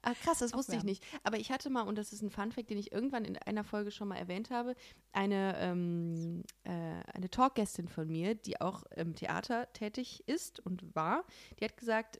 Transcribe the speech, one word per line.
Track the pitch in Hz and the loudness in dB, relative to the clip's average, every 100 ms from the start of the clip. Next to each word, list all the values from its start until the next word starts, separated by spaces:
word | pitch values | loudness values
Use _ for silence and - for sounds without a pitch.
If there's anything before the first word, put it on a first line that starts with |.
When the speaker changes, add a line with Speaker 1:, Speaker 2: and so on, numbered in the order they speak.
Speaker 1:
Ah, | 240 240 | -2 2
krass, | - 330 | 2 4
das | 240 | 2
wusste | 240 262 | 2 0
ich | 226 | 2
Speaker 2:
Aufwärmen. | 170 | 2
Speaker 1:
nicht. | 196 - 294 | 0 -4 -4
Aber | - 214 | 0 0
ich | 220 | 0
hatte | 269 285 | -2 0
mal, | 254 | 0
und | 202 208 | 0 -2
das | 214 | -4
ist | 208 | -4
ein | 208 | -4
Funfact, | - 214 247 220 | -2 -2 -2 -4
den | 208 | -4
ich | 208 | -2
irgendwann | 208 269 247 208 | -2 0 0 -2
in | 185 | -4
einer | - 208 208 | -2 -2 0
Folge | 208 208 | 0 -2
schon | - 202 | -4 -4
mal | 190 | -4
erwähnt | 180 180 233 | -2 -4 -2
habe, | 247 240 254 - - _ | 0 0 -4 -10 -20 _
eine, | 196 196 196 196 185 | 2 4 4 4 2
ähm, | 180 175 175 170 170 165 165 170 - - | 2 2 2 2 2 0 -2 -4 -8 -10
äh, | 190 175 165 165 - | -4 -2 -2 -4 -6
eine | - 185 | -4 0
Talkgästin | - 262 240 208 - 170 | 6 6 6 0 0 -4
von | - 160 | -2 0
mir, | 160 185 | 2 2
die | 226 - - | 0 -2 -2
auch | 180 190 - - | 0 -2 -6 -4
im | 170 | -2
Theater | 160 - 165 - 233 247 | -2 -2 0 0 0 -2
tätig | - 208 254 247 - - | -4 -4 -2 -6 -4 0
ist | 320 - - | 0 -2 -8
und | - 180 170 156 | -4 -4 -2 0
war, | 160 277 359 - - - | 4 2 0 -10 -16 -4
die | 214 | -4
hat | - | -2
gesagt, | 233 220 220 - | 2 2 0 -6